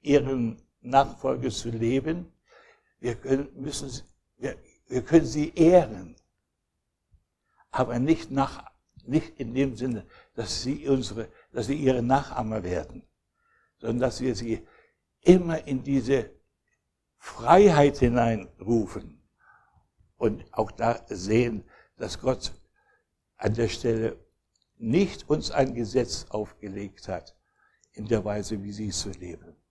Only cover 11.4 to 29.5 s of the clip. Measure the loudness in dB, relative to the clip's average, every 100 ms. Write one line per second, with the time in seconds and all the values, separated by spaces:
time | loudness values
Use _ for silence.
11.4 | _ -6 -4 0 2 2 2 2 0 -6
12.4 | -4 -4 -4 -6 -6 -16 _ _ _ _
13.4 | _ _ _ _ -4 0 -2 -2 -4 -4
14.4 | -4 -6 -8 _ _ _ _ _ 6 6
15.4 | 6 -6 -4 -6 0 -2 2 0 0 -14
16.4 | _ _ _ _ _ _ _ _ -18 -6
17.4 | 6 8 8 8 4 4 2 4 2 0
18.4 | -6 _ 0 0 0 -8 -14 -20 _ _
19.4 | _ _ _ _ _ _ _ _ -2 -2
20.4 | -6 -4 -4 0 -2 -2 -6 -8 2 2
21.4 | 2 -2 -12 -20 _ -12 -10 -4 -2 -2
22.4 | -8 -14 _ _ _ _ _ _ _ _
23.4 | -2 0 -2 -2 -2 0 -2 -6 _ _
24.4 | _ _ _ _ 0 2 2 -4 -2 -2
25.4 | 0 0 0 -2 -2 -2 -2 -6 -8 -8
26.4 | -8 -12 -12 -10 -12 -12 -10 -10 -10 _
27.4 | _ _ _ _ _ -14 -2 -2 0 -6
28.4 | -6 -8 -10 -8 -8 -6 -8 -12 -14 -16
29.4 | -20